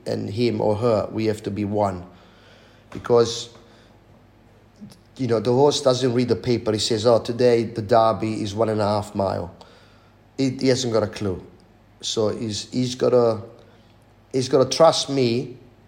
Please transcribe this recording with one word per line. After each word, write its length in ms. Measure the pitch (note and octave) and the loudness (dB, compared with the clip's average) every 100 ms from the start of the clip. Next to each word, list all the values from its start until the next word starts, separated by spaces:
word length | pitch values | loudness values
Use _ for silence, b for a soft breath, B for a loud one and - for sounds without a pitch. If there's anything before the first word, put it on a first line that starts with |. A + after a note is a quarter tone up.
and 240 | A2+ A2 G#2+ | -8 -6 -6
him 320 | G#2 A#2+ G#2+ | -2 0 0
or 160 | G#2+ G#2 | 0 0
her, 320 | A#2+ G#2 - | 2 0 0
we 160 | A2 A2 | -2 -2
have 160 | G#2+ | -2
to 60 | - | -6
be 140 | G2+ | -6
one, 400 | G2+ G#2 G2 F#2 F2 b b b b b b b _ | -4 0 -2 -4 -12 b b b b b b b _
because, 580 | - - A#2+ A#2 - - - b b b b _ _ _ _ _ _ _ _ - - _ - | -10 2 2 2 -2 -12 -18 b b b b _ _ _ _ _ _ _ _ -20 -20 _ -6
you 100 | B2+ | -2
know, 140 | A2+ | 0
the 120 | A2 | 2
horse 280 | B2 C#3+ C#3 | 4 4 4
doesn't 320 | C3 A#2+ C3 | 2 2 2
read 160 | A#2+ A#2+ | 2 2
the 80 | A2 | 0
paper. 360 | B2+ A#2 G#2+ | 0 0 0
He 60 | G#2+ | -2
says, 280 | - A2+ A#2 | -2 0 4
"Oh, 140 | A2+ | 2
today 440 | A#2 A#2+ B2 A#2 | 0 2 4 4
the 180 | A2 - | 0 -6
Derby 600 | G2+ A#2 A2+ G2+ A2 G#2+ | 2 4 4 2 -4 -4
is 120 | G#2+ | -6
one 140 | G#2 A2 | -2 0
and 120 | G#2+ | 0
a 40 | |
half 300 | G2+ G#2 G2 | 0 -2 -2
mile." 400 | G2+ G2 G2 F2 - b b b b b b _ - | -4 -2 -4 -8 -14 b b b b b b _ -4
He, 140 | C3+ | -4
he 180 | - C3 | 0 0
hasn't 240 | A#2+ A#2+ | 0 0
got 100 | A2 | -2
a 60 | G#2 | -2
clue. 340 | - G2+ F2 - - _ _ _ _ | -4 -6 -6 -10 -20 _ _ _ _
So 260 | - A#2 G#2+ | -6 -2 -2
he's, 400 | - A2+ G2+ - | -2 -6 -8 -6
he's 240 | B2+ B2 | -4 -4
gotta, 480 | - B2 B2 A#2 G#2+ - - b b b _ _ _ _ | -2 2 4 4 0 -8 -20 b b b _ _ _ _
he's 160 | C3 B2+ | -6 0
gotta 200 | D3 B2+ | 2 2
trust 400 | - D#3+ - - | 4 4 4 -2
me 480 | C#3 B2 A#2 D3+ - - _ | 0 0 0 -4 -12 -20 _